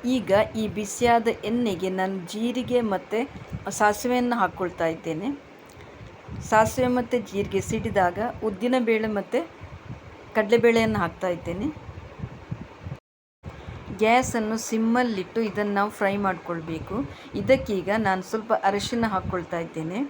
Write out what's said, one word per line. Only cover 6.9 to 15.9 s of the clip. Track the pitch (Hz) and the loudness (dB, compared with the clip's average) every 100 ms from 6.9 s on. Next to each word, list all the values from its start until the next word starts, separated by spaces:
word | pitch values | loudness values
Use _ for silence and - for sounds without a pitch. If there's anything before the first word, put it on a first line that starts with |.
| 247 | 2
ಮತ್ತು | 240 240 - | 2 -2 0
ಜೀರಿಗೆ | 196 196 190 - | -2 0 -2 -2
ಸಿಡಿದಾಗ | 220 226 202 180 190 233 - 220 | -4 0 4 4 2 -4 -2 -4
ಉದ್ದಿನಬೇಳೆ | 185 240 254 233 220 220 208 | 0 2 2 4 2 2 -2
ಮತ್ತು | 196 240 330 - - - - - - - - | 0 -2 -2 -12 -16 -16 -14 -14 -14 -18 -2
ಕಡಲೆಬೇಳೆಯನ್ನು | 220 202 233 233 226 220 214 | 0 4 6 6 6 2 2
ಹಾಕ್ತಾ | 170 - 185 | -2 -2 -2
ಇದ್ದೇನೆ. | 175 170 175 277 302 - - - - - - - - - - - - _ _ _ _ - - - - - 202 | -2 -4 -4 -4 -6 -12 -14 -16 -10 -10 -10 -10 -10 -10 -14 -12 -12 _ _ _ _ -16 -14 -14 -14 -12 0
ಗ್ಯಾಸನ್ನು | 220 247 254 233 214 220 - | 4 4 4 -2 -2 -2 -2
ಸಿಮ್ಮಲ್ಲಿಟ್ಟು | 226 226 233 247 202 180 226 220 | 0 4 4 2 0 -2 -2 0
ಇದನ್ನು | 190 208 202 | 0 0 2
ನಾವು | 208 | 0